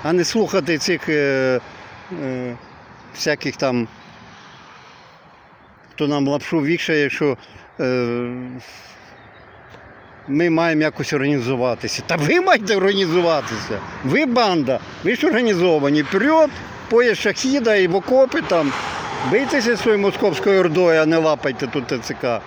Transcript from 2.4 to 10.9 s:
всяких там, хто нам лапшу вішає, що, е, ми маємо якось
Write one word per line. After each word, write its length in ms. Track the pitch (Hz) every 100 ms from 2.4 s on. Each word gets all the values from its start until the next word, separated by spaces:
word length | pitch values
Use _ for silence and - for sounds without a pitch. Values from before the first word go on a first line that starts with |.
| 127 120 - - - - - -
всяких 400 | - 147 143 -
там, 320 | 139 123 113 - - - - - - - - - - - - - - - - - - - -
хто 160 | - 147
нам 200 | 147 139
лапшу 340 | 143 - 165
вішає, 480 | 143 170 - 156 143
що, 280 | - 151 123 - - - -
е, 500 | 135 127 120 120 120 123 127 127 - - - - - - - - - - - - - - - - -
ми 220 | 139 170
маємо 320 | 160 165 156
якось 320 | 156